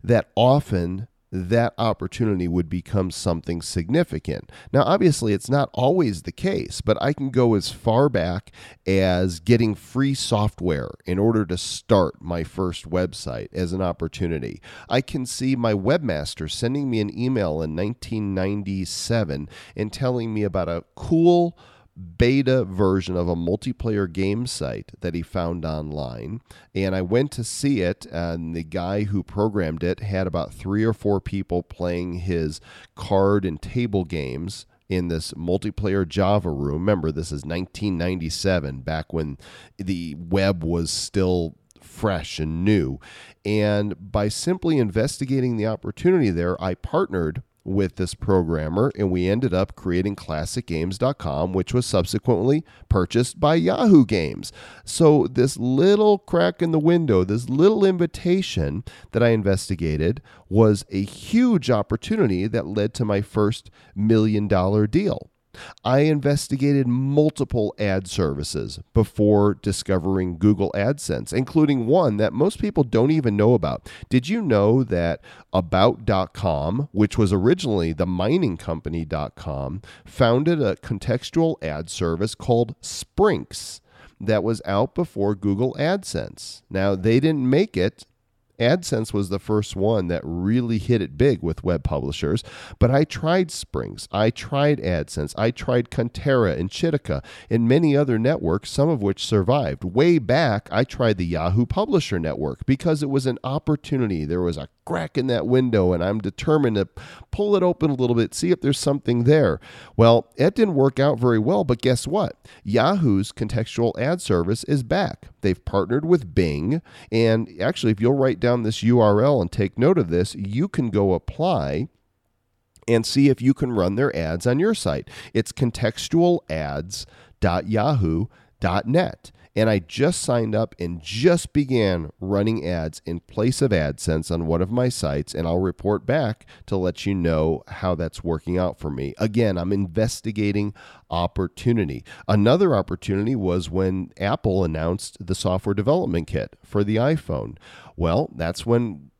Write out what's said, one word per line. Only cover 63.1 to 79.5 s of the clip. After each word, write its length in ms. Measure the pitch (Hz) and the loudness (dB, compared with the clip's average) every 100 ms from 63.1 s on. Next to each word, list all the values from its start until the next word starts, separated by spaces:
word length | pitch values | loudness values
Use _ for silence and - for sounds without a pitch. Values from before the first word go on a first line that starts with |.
| 101 | 0
first 500 | 107 107 104 113 - _ - - | 0 0 0 0 -12 _ -14 -2
million 520 | 107 113 110 107 101 | 2 4 4 2 2
dollar 380 | 95 92 107 107 | 2 2 2 2
deal. 460 | 147 202 - - _ _ - - - 113 | 0 0 -4 -8 _ _ -20 -20 -8 0
I 140 | 131 | 4
investigated 840 | 151 147 139 143 - 139 143 143 127 | 4 2 2 0 -2 0 2 2 2
multiple 880 | 123 135 143 151 - 135 123 104 - | 0 2 4 2 0 -2 0 -2 -2
ad 300 | 104 95 92 | 0 0 -2
services 720 | - 80 71 73 76 57 - - | -2 0 -2 -6 -6 -6 -10 -2
before 600 | - 107 - 104 104 104 | 0 0 2 4 6 4
discovering 840 | 95 - 95 - 95 85 95 92 82 | 2 -4 -4 0 0 0 0 -2 2
Google 320 | 104 98 98 - | 4 4 0 0
AdSense, 560 | 104 147 - 67 - | -2 -2 -4 -6 -4
including 560 | 104 131 160 151 135 113 | -4 0 2 4 2 2
one 300 | 170 151 104 | 2 2 2
that 160 | 107 | 0
most 260 | 107 170 - | 2 -2 0
people 240 | 208 185 | -4 0
don't 280 | 131 113 127 | 0 2 2
even 260 | 160 123 101 | 2 0 2
know 160 | 107 | 4
about. 360 | 120 76 64 - - - | 4 0 -6 -12 -20 0
Did 180 | 127 127 | 0 0
you 140 | 226 | -2
know 420 | 185 107 101 127 | 2 2 4 2
that 380 | 123 90 85 80 - - - | 0 -2 -2 -4 -10 -20 -4
About 500 | 95 85 92 110 - | -2 0 4 4 2
dot 300 | 110 95 92 | -2 0 -2
com, 560 | - 95 73 73 113 147 | -2 -2 0 -2 -4 -4
which 260 | 95 104 - | 0 0 4
was 140 | 101 | 2
originally 640 | 98 104 185 139 104 82 | 4 2 2 0 0 0
the 120 | 76 87 | -2 -2
mining 520 | 90 101 170 147 82 | -2 0 0 0 -4
company 480 | - 80 - 82 80 | -6 -8 -6 -6 -6
dot 320 | 78 69 - | -6 -6 -8
com, 440 | - | -10